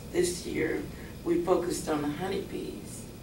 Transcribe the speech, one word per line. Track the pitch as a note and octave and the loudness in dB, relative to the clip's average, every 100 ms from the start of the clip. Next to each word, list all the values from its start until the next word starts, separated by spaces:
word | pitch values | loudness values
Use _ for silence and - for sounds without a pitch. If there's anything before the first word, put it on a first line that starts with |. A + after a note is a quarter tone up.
| - | 0
this | E3+ F3+ - - | 2 2 0 -2
year, | - D#3+ - - - - - | 0 2 0 -4 -8 -10 -4
we | E3 E3+ | 2 4
focused | F#3 E3+ - - - | 6 4 4 -2 0
on | D3+ | 0
the | D3 | 0
honeybees, | D3 F#3+ G3 - - - - - - - - | 0 0 -2 -2 -4 -6 -8 -10 -10 -10 -10